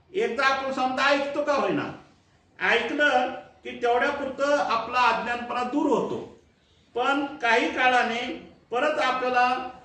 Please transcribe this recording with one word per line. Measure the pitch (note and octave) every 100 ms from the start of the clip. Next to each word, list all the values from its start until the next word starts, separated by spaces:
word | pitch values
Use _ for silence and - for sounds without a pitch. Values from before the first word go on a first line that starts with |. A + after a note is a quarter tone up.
| _
एकदा | F#3 A3+ A#3 C4+
आपण | C4+ C4+
समजा | C4 B3+ C4 C#4
ऐकतो | C#4+ C#4+ D4+
का | D4
होईना, | C#4 - D3 - - - _ _ _ _ -
ऐकलं | F#3 A3+ A#3 C#4+ D4 B3+ B3+ - - -
की | A#3 B3
तेवढ्या | A#3+ A#3+ C#4
पुरतं | C#4+ C#4 C4 C#4 C#4+
आपला | - A3+ A#3 B3
अज्ञानपणा | B3 A3+ A#3 A#3+ A#3 B3
दूर | A#3+ C#4+ -
होतो, | G#3+ - - - - _ _ _ _ _
पण | A#3 C4 C#4 C#4 -
काही | A#3 A#3 D4+
काळाने | - B3+ B3 A3+ A#3 B3+ - - - _
परत | A#3 D4 D4+
आपल्याला | A#3 B3 B3 B3 B3 B3 - -